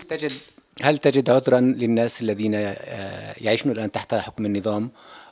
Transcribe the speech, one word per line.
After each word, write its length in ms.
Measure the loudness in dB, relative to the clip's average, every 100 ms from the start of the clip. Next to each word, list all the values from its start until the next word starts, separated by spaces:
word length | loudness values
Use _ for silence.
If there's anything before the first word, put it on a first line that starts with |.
| -10
تجد، 220 | -6 -6 -8 -14 _ _ -2
هل 160 | 0 2
تجد 320 | 4 4 4
عذرًا 300 | 4 4 4
للناس 600 | 4 2 2 2 2 0
الذين، 340 | -2 0 0 0
آه، 800 | -2 -6 -10 -10 -10 -10 -12 -6
يعيشون 300 | 0 0 0
الآن 200 | -2 -4
تحت 220 | -6 -2
حكم 320 | -4 -4 -4 -2
النظام، 460 | -2 0 -2 -4 -8 -20 -20 -20